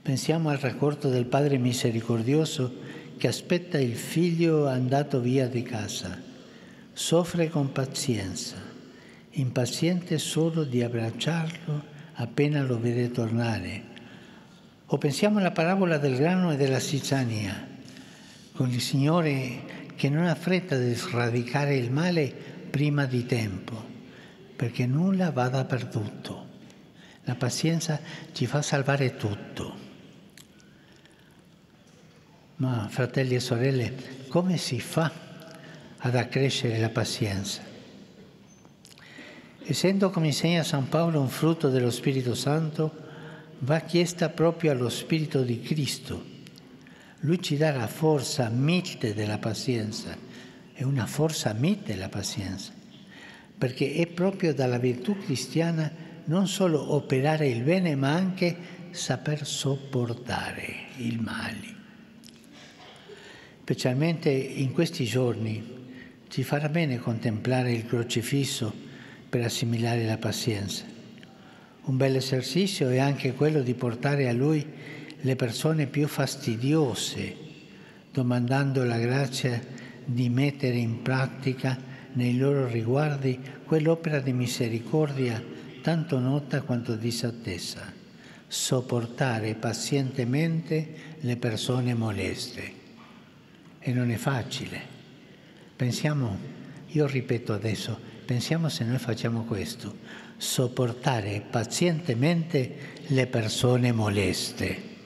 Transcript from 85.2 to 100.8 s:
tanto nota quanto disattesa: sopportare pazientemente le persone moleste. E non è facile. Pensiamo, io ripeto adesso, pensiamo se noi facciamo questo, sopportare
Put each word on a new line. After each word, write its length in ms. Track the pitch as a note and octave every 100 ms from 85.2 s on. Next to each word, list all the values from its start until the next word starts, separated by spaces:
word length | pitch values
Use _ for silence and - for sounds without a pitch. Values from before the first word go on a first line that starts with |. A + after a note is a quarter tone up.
| B2 A2 - - - -
tanto 380 | - E3 D3+ C3+
nota 420 | C3 C#3+ C#3+ C#3+
quanto 340 | - A#2+ A#2 A2
disattesa: 960 | A#2 A2+ B2 A2+ G#2 F2 - - - - - - - - -
sopportare 1080 | - - C3 A#2+ A#2+ A2+ - C3+ A2+ A2 A2+
pazientemente 1600 | A#2 A2 - C#3+ C3 B2 A#2+ C#3 E3 D#3+ - D#3 D#3 - - -
le 160 | B2+ A#2+
persone 580 | B2 G#2+ - B2+ B2
moleste. 840 | A#2 A2 F#2+ F#2 - - - G2+ - - - - - - - - - - -
E 140 | -
non 180 | B2 A#2+
è 60 | A2
facile. 640 | - C3 - - G2+ - - - - - - - - - -
Pensiamo, 640 | - B2 G#2 D3+ D3+ A#2+ G2 - - - - -
io 200 | D3+ C#3+
ripeto 460 | C3 A2+ A#2 -
adesso, 440 | G#2 A2 G2 - A2 - - -
pensiamo 420 | B2 - E3 D#3+
se 160 | -
noi 140 | A2+ B2+
facciamo 460 | - G#2+ A#2+ A#2
questo, 540 | A2 G#2+ - - G#2 - - - - -
sopportare 1080 | - - B2 -